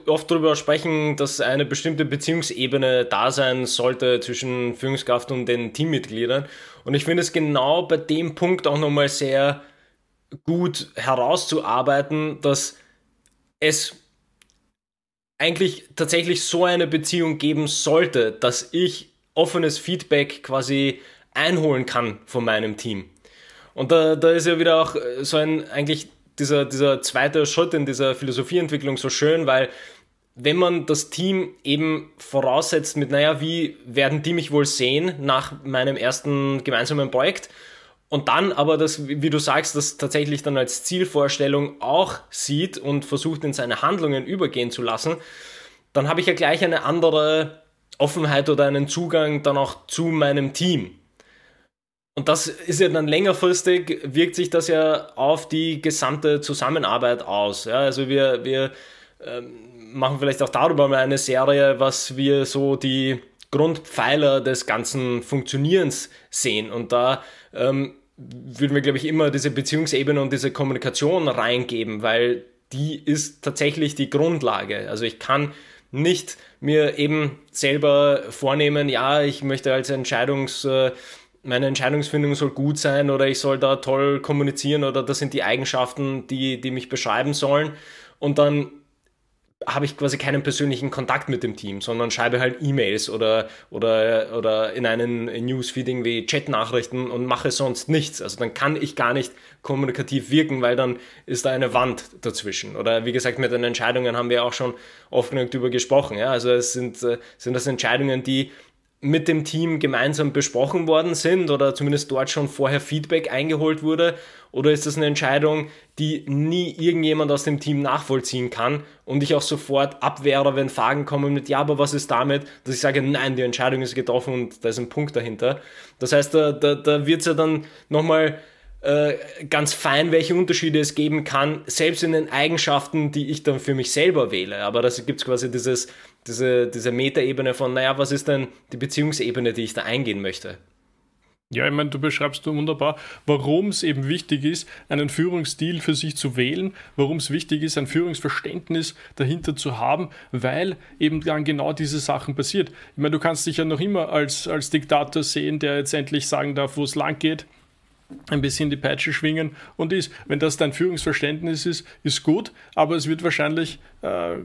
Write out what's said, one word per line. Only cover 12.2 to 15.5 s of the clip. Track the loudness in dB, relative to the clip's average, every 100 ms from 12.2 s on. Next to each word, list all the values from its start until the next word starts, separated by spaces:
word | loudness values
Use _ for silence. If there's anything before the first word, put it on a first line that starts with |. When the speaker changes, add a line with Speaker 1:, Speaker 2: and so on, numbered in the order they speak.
| -4 -2
Speaker 1:
dass | 0 0 -2 -10 _ _ _ _ _ _ _ _
es | 0 0 -4 -10 _ _ _ _ _ _ _ _ _ _ _ _ _ -2
eigentlich | -2